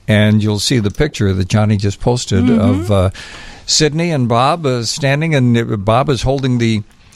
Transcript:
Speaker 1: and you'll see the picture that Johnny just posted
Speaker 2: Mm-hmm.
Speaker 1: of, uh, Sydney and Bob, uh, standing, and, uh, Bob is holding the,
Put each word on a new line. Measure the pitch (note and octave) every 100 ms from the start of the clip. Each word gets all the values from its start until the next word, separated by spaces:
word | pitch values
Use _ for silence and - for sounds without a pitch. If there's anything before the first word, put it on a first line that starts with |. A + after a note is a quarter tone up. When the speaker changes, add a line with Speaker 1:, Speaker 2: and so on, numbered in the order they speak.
| -
Speaker 1:
and | G#2 G#2+ G#2+
you'll | G#2+ G2+
see | - B2+
the | G2+
picture | - D3+ - G2+
that | F#2 F2
Johnny | A2 G#2+ G2+
just | G2+ -
posted | B2 B2 - -
Speaker 2:
Mm-hmm. | B3 - G2+ G2
Speaker 1:
of, | G2
uh, | G2 F2+ - - - - -
Sydney | - - D3+ D#3 F3
and | C#3+ A#2
Bob, | A#2 C3+ E3+
uh, | C#3 B2
standing, | A2+ - C#3 C#3+ E3
and, | C#3+ B2 A#2
uh, | A#2 G#2+
Bob | G2+ A#2 D3
is | A#2+
holding | C3 C#3 C3 B2
the, | A2+ G#2+ - - -